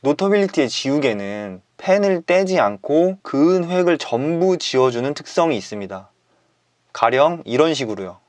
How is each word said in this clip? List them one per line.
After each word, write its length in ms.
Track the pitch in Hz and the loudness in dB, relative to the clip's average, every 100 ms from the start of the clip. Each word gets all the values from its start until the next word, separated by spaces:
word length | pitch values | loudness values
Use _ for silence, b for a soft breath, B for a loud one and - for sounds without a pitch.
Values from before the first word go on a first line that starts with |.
노터빌리티의 680 | 139 147 196 208 196 175 131 | 0 0 2 2 2 0 0
지우개는 920 | - 135 143 135 107 101 104 104 92 _ _ | -2 -2 0 0 -2 -6 -8 -10 -14 _ _
펜을 460 | - 196 202 185 | 0 2 2 -2
떼지 360 | 170 180 190 185 | 0 0 2 2
않고 600 | 107 104 - 147 180 190 | 2 -2 0 2 2 -2
그은 460 | - 135 156 185 170 | -6 2 2 2 0
획을 300 | 180 175 156 | 0 2 0
전부 600 | - 120 143 165 185 180 | -2 -4 -2 0 0 0
지워주는 540 | - 131 127 117 131 | 0 2 2 2 -4
특성이 420 | 147 - - 165 123 | -6 -4 0 0 0
있습니다. 520 | 95 107 98 95 98 _ _ _ _ _ _ _ _ | -6 -10 -10 -12 -16 _ _ _ _ _ _ _ _
가령 500 | - 117 127 151 170 | 0 2 4 2 0
이런 300 | - 123 160 | -4 2 2
식으로요. 440 | 147 120 101 95 90 | 2 -4 -6 -10 -14